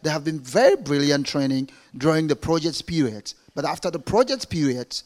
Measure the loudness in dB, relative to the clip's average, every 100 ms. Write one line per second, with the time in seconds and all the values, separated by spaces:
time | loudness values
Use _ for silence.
0 | -4 -2 -4 -6 -2 4 4 4 2 2
1 | 4 2 0 -2 0 0 -4 -10 _ -2
2 | 2 2 2 -2 0 0 0 -6 -4 0
3 | 0 -2 -12 -18 _ -6 -6 -4 -6 -6
4 | 0 2 2 -2 -4 -2 0 -2 -6 -12